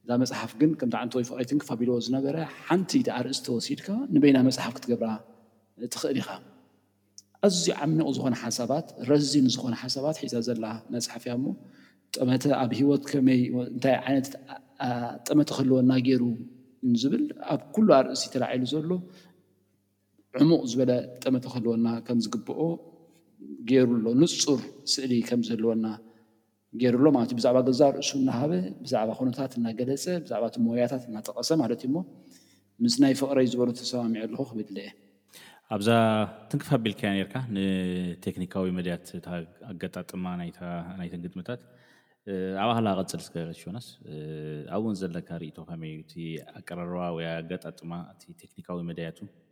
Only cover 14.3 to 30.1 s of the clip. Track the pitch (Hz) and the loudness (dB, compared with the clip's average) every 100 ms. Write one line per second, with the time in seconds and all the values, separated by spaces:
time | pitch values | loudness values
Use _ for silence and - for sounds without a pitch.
14.3 | - - - _ _ 131 120 120 - - | -10 -16 -18 _ _ -4 -2 -4 -8 2
15.3 | 147 151 139 131 127 127 131 123 127 120 | 4 4 2 4 6 6 6 4 4 2
16.3 | 117 - - _ _ 127 117 135 247 302 | -2 -8 -18 _ _ 2 2 2 0 -2
17.3 | - - 147 - - 214 139 127 - - | -6 -4 -4 -2 4 8 8 6 -2 -4
18.3 | 131 120 127 127 151 156 180 - - - | -2 -2 -2 -2 -2 -2 -4 -6 -20 -20
19.3 | _ _ _ _ _ _ _ _ _ _ | _ _ _ _ _ _ _ _ _ _
20.3 | 127 147 170 127 120 123 123 - - 139 | 4 6 6 2 2 2 2 -2 -6 0
21.3 | 127 - 123 113 113 117 117 - 120 104 | 0 -2 -4 0 2 0 -2 -2 -2 0
22.3 | 113 - - 165 170 - - _ _ _ | -4 -6 -2 -2 -2 -10 -20 _ _ _
23.3 | _ - - 120 131 123 120 110 123 170 | _ -18 -12 4 6 6 4 2 4 4
24.3 | - - 131 95 - - - 131 123 113 | 4 0 0 -2 -12 -4 -4 0 0 2
25.3 | 120 110 113 113 113 110 107 - _ _ | -2 0 0 0 0 -2 -6 -16 _ _
26.3 | _ _ _ _ 113 123 123 151 139 117 | _ _ _ _ 0 2 6 6 6 2
27.3 | 120 123 127 127 127 143 - - 139 131 | 2 4 4 4 6 4 4 -4 0 0
28.3 | 120 147 180 185 - 131 120 110 110 131 | 0 0 0 -4 -8 -4 -2 -2 0 -2
29.3 | 120 135 120 113 110 123 135 180 | -2 -6 -2 -4 -2 -2 -2 -2